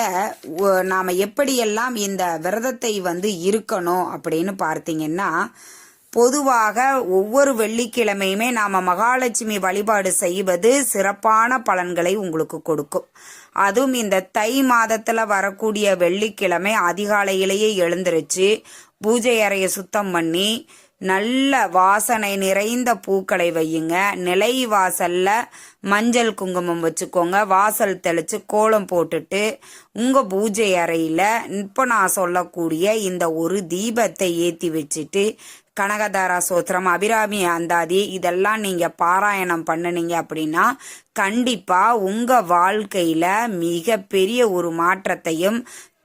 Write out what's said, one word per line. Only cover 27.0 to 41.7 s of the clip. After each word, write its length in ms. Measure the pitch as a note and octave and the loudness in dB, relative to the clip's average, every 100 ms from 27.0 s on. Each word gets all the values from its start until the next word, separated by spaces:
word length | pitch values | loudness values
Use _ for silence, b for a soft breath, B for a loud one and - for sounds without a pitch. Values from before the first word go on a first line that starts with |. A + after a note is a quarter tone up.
| F3+ F3+ E3+ G3 G#3 | -2 0 2 0 2
வாசல் 520 | F#3+ G#3+ G#3 G#3 F3+ F3+ | 2 2 2 0 0 -2
தெளிச்சு 360 | E3+ D#3+ G#3 - | -2 -2 -8 -2
கோலம் 400 | G#3+ A3 G#3+ F#3 | 2 4 2 2
போட்டுட்டு, 720 | F3+ D#3+ E3 D#3+ F#3+ G#3 - B B B | 0 0 -4 -4 -2 -2 -4 B B B
உங்க 320 | G3+ B3 C4+ G#3+ | -4 0 2 0
பூஜை 480 | G3 A3 G3+ G#3 | 0 -2 0 2
அறையில 540 | F3+ E3+ E3 D#3+ D#3+ G3+ A3+ - | 2 0 0 0 0 0 0 -4
இப்ப 360 | G3 G3 - B3+ | -8 -6 -2 0
நான் 220 | A3+ F#3 | 2 2
சொல்லக்கூடிய 880 | G3 F3 F3+ E3+ - E3 D#3+ G3 A3 | 0 0 -2 -2 -4 -4 0 0 0
இந்த 380 | G3 F3+ E3+ | -2 -2 -2
ஒரு 320 | D#3+ E3 G3 E3 | 0 -2 -2 -4
தீபத்தை 680 | F3 A3 A#3 G#3 E3 F#3 E3+ | -4 -2 0 -2 0 -2 0
ஏத்தி 340 | F3 E3+ F3 | -2 -2 -4
வச்சுட்டு, 680 | D#3+ C#3+ D#3+ D3+ G3 G#3 A3 B B _ - | -4 -6 -8 -4 -2 -2 -4 B B _ -4
கனகதாரா 640 | G3+ G#3 G#3+ F#3+ F#3 F3+ F3 | -4 -2 -2 0 0 0 0
சோத்திரம், 340 | F3 E3+ F3+ | 0 0 0
அபிராமி 640 | F#3 F3 G#3 A3+ G#3+ G#3 F3+ | 0 0 2 2 0 0 0
அந்தாதி 600 | E3+ E3+ F3 E3 F#3+ G3+ | 0 0 0 2 0 0
இதெல்லாம் 520 | F#3 F3+ F3 G3+ A3 | -2 -2 0 0 -2
நீங்க 340 | G3+ F3 E3 - | -2 -2 -2 0
பாராயணம் 640 | E3+ F#3 G#3 G3 F3+ E3+ E3 | 2 2 2 0 0 -2 -2
பண்ணுனீங்க 560 | E3 F3 F3 E3+ E3+ | -2 -2 -4 -2 -4
அப்படின்னா, 400 | D#3+ D#3+ D#3 E3 A3 C4+ B B B | -4 -6 -2 2 2 0 B B B
கண்டிப்பா 840 | - G3 A3+ B3+ G#3+ - | -2 0 0 0 -2 0